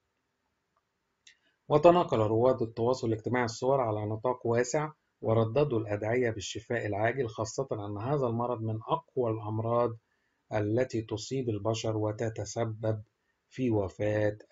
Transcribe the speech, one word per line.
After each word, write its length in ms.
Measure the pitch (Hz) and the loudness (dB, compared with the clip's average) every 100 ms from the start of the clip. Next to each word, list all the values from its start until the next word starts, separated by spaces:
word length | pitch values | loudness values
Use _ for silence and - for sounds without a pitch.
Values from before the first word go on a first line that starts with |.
| _ _ _ _ _ _ _ _ _ _ _ _ - _ _ _ - | _ _ _ _ _ _ _ _ _ _ _ _ -20 _ _ _ 0
وتناقل 500 | 151 170 175 170 117 | 8 8 8 4 2
رواد 440 | 107 110 127 117 | 2 4 4 2
التواصل 460 | 113 117 117 127 117 | -2 0 0 0 0
الاجتماعي 380 | 110 - 123 117 | -2 -2 0 -2
الصور 360 | - 127 139 | -2 0 2
على 240 | 113 107 104 | 0 -2 -4
نطاق 420 | 110 127 123 117 | -2 -2 -2 0
واسع، 440 | 117 123 156 151 - _ _ | 2 2 -2 -4 -8 _ _
ورددوا 580 | 113 113 113 127 147 113 | 2 2 2 2 2 0
الأدعية 500 | 104 104 104 127 117 | -2 -2 0 0 0
بالشفاء 560 | 107 - 104 - 117 110 | -2 -8 -10 -4 -4 -2
العاجل، 420 | 98 113 135 117 | 0 0 0 -4
خاصة 400 | 113 110 - 131 | -4 -4 -4 -4
أن 260 | 110 104 104 | -6 -6 -6
هذا 300 | 123 147 120 | -2 0 0
المرض 340 | 117 120 120 | 0 -2 -2
من 140 | 110 110 | -4 -6
أقوى 560 | 120 156 - 131 117 | -4 -4 -4 -2 -2
الأمراض 680 | 110 107 110 113 120 120 113 _ _ _ _ _ | -2 -4 -4 0 2 0 -4 _ _ _ _ _
التي 480 | 107 104 117 131 113 | -2 0 0 0 -2
تصيب 480 | 110 107 - 135 117 | -4 -8 -4 -4 -2
البشر 480 | 104 107 113 110 110 | -2 -2 -2 -2 -2
وتتسبب 1080 | 107 110 113 110 110 117 113 107 110 107 - _ _ _ _ | -2 -2 -4 -6 -8 -4 -4 -2 -4 -4 -8 _ _ _ _
في 220 | - 127 | -4 0
وفاة 640 | 107 92 - 107 107 104 104 - | 0 0 -2 -2 2 0 -2 -12